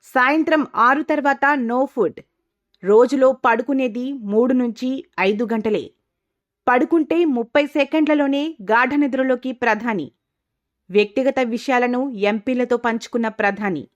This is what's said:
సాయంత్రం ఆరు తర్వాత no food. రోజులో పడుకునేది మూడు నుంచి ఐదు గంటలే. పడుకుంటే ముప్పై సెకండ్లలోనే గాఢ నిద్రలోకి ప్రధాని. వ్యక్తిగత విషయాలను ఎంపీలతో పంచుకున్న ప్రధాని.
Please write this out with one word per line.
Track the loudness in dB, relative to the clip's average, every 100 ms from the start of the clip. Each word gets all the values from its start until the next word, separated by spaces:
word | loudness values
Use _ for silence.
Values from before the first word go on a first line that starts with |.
సాయంత్రం | _ 0 2 2 2 0 -2 2
ఆరు | 2 2
తర్వాత | 0 0 0 0 0
no | 0 0 -2
food. | -2 0 -2 -2 _ _ _ _ _ _
రోజులో | 2 4 4 4 2
పడుకునేది | 4 0 0 0 -2 -2 -4 -8
మూడు | -8 -2 2 2
నుంచి | 2 0 -4 -6 -6 -10 -2
ఐదు | 0 0 -2
గంటలే. | -2 -2 -4 -6 _ _ _ _ _ _ _ 0
పడుకుంటే | 0 2 0 0 0
ముప్పై | 0 0 0 -2 0
సెకండ్లలోనే | -2 0 0 2 2 0 -2 -4 -8
గాఢ | 0 2 2
నిద్రలోకి | 0 0 0 0 -2 -4
ప్రధాని. | -4 -2 -2 -2 -6 -8 _ _ _ _ _ _ _ _
వ్యక్తిగత | 0 0 0 0 0
విషయాలను | -2 -4 -2 0 0 -2 -6
ఎంపీలతో | -2 -2 -2 -4 -2 0 -2
పంచుకున్న | -2 -4 -6 -4 -4
ప్రధాని. | -2 -2 -2 -6 -6 -10